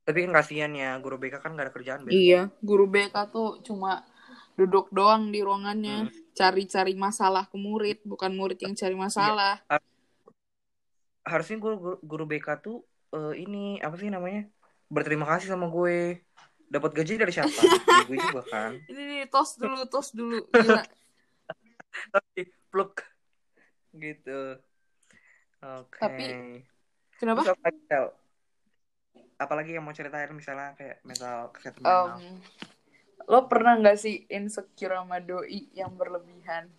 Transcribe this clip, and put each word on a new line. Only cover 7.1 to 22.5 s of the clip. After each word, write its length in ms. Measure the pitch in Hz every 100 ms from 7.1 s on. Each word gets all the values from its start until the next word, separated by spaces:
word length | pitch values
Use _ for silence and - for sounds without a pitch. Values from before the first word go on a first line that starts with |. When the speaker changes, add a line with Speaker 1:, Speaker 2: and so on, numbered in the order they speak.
| 214 190 190 190
Speaker 2:
ke 80 | 196
murid, 440 | 202 214 208 208
bukan 280 | 208 196 190
murid 240 | 190 190 185
yang 140 | 190 208
cari 200 | 190 190
Speaker 1:
Iya. 60 | 190
Speaker 2:
masalah. 460 | 214 208 214 196 208 _
Speaker 1:
Har-, 200 | 151 _ _ _ _ - _ _ _ _ _ _ _ _ _
harusnya 320 | - 160 165 220
guru, 160 | 214 214
guru, 180 | 175 185
guru 220 | 156 156 156
B 140 | 151
K 180 | 151 151
tuh, 240 | - 233 - _ _
eh, 220 | 151 151 151
ini, 340 | 185 202 202 202
apa 140 | 151 165
sih 120 | 208
namanya? 380 | 190 175 208 208 _ _ _ _
Berterima 340 | 147 147 151 151
kasih 240 | 170 190
sama 160 | 190 175
gue. 500 | 165 175 175 175 175 _ _ - _ _
Dapat 200 | 143 151 156
gaji 160 | 160 220
dari 140 | 208
siapa? 160 | 170 147
Speaker 2:
<laughs> 320 | 294 339 359
Speaker 1:
Dari 220 | - 349 254
gue 120 | 262
juga 220 | 330 - -
kan. 260 | 107 110 - -
Speaker 2:
Ini 160 | 262 285
nih, 140 | 285 269
tos 320 | 269 302 -
dulu, 280 | 240 262 254
tos 240 | 262 269
dulu. 240 | 220 233 233 -
Gila. 280 | 240 226 220
Speaker 1:
<laughs> 1300 | - _ _ _ _ _ _ - _ _ - - -
Tapi 260 | 196 - - 180